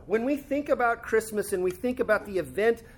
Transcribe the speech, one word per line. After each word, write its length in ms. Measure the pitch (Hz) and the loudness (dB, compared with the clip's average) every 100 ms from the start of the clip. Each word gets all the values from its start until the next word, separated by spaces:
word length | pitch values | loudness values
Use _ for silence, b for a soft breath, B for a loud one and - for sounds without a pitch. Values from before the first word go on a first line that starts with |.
| - | -2
When 180 | 220 | 0
we 140 | 247 285 | 0 -2
think 320 | - 285 294 | -2 -2 0
about 340 | 247 240 233 | 2 2 0
Christmas 480 | - 220 214 208 190 | 0 0 0 -2 -2
and 100 | 185 | 0
we 100 | 180 | -2
think 280 | 180 247 254 | -2 -2 0
about 260 | 208 214 - | 2 0 0
the 120 | 185 | -4
event, 460 | 143 127 220 226 - | -4 0 2 2 -4